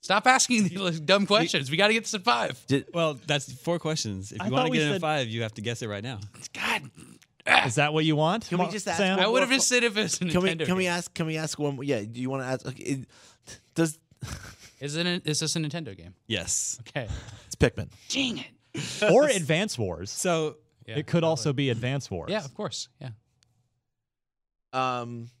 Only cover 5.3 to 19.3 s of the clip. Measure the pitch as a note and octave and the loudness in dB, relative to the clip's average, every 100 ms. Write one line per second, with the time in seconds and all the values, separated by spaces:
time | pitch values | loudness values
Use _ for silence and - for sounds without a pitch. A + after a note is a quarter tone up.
5.3 | A2+ A2+ G#2+ A2+ A#2 A#2 G2+ A#2 A#2+ G2+ | -2 -4 -4 -6 -4 -6 -6 -8 -10 -12
6.3 | - - - - - - - D#2 B1 _ | -16 -16 -8 -4 -4 -6 -20 -20 -20 _
7.3 | _ - - - A2+ D3 D#3 D#3 D3+ D#3 | _ 2 4 4 2 2 2 2 2 2
8.3 | G#3 - F3 F3 G#3+ G3+ E3+ F#3+ F#3+ F#3+ | 0 -2 -2 -2 -2 -4 0 0 2 4
9.3 | A#3+ C4+ C4 - B3 A#3+ G3+ G3 - F3+ | 4 4 2 2 2 0 0 -2 -2 0
10.3 | D#3+ F#3 E3 D#3 F#3 F#3 F3 E3+ - D#3+ | 2 2 0 0 0 0 -2 -4 -4 -4
11.3 | D#3 D#3 - D3 C#3 C#3 B2+ G#2 A#2 B2+ | -2 -4 -2 -2 -2 -2 -2 -2 -6 -4
12.3 | C3+ B2+ C3 - B2+ - C3+ - - - | -4 -2 -4 -4 -10 -6 -6 -6 -20 -20
13.3 | _ - - _ - E3 D3+ _ _ - | _ -20 -20 _ 0 0 0 _ _ -12
14.3 | - - - - _ C#3+ D3+ F3 F3 - | -12 -14 -20 -20 _ -8 -4 -2 -2 -2
15.3 | D3+ D#3 E3+ D#3 E3+ D3 G2 E2 - _ | -2 0 -2 -4 -6 -10 -14 -16 -20 _
16.3 | A2 D#2+ - - - - - A2 - - | -4 -2 -4 -4 -8 -8 -8 -8 -10 -10
17.3 | - - - B2+ - F#2 - - C4 C4 | -18 -16 2 2 2 -10 -12 -6 -2 0
18.3 | F#3 - _ _ - - - G#3 F#3+ D4 | -2 -10 _ _ -10 -8 0 6 8 6